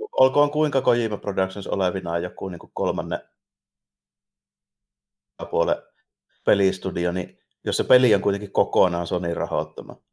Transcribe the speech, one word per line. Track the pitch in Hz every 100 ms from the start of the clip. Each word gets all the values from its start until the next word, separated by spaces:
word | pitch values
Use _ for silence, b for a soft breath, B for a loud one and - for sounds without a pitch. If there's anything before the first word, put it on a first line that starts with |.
| 107
olkoon | - 131 139 143
kuinka | 151 151 139
Kojima | 127 120 113 101
Productions | 104 95 95 104 95
olevinaan | 98 92 92 85 85
joku | 87 - 95
niinku | 85 -
kolmannen | - 92 87 82 85 - _ _ _ _ _ _ _ _ _ _ _ _ _ _ _ _ _ _ _ _ - 85
puolen | 85 85 - - _ _ _ _ _
pelistudio, | - 101 95 92 95 87 87
niin | 90 - _ _ _
jos | 107 -
se |
peli | 104 127 127
on | 98
kuitenkin | 101 98 101
kokonaan | - 98 107 92 87 85
Sonyn | 90 87 82
rahoittama, | 85 78 80 - - - _